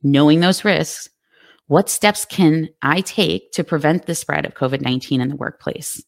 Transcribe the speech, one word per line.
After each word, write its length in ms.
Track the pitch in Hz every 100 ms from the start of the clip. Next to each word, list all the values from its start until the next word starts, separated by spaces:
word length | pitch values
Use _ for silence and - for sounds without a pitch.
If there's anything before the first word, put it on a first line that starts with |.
Knowing 380 | 139 139 151 160
those 260 | 180 190 214
risks, 420 | 165 160 - - _ _ _ _ _ _
what 200 | 147 196
steps 380 | - 208 208 -
can 440 | - 170 160 156 _
I 200 | 135 165
take 500 | 190 - 190 90 _
to 120 | -
prevent 440 | 160 156 147 170 -
the 80 | 165
spread 300 | - 147 -
of 100 | -
covid 260 | 131 135
nineteen 400 | 139 127 - 131
in 80 | 123
the 60 | 143
workplace? 680 | - - - - 151 -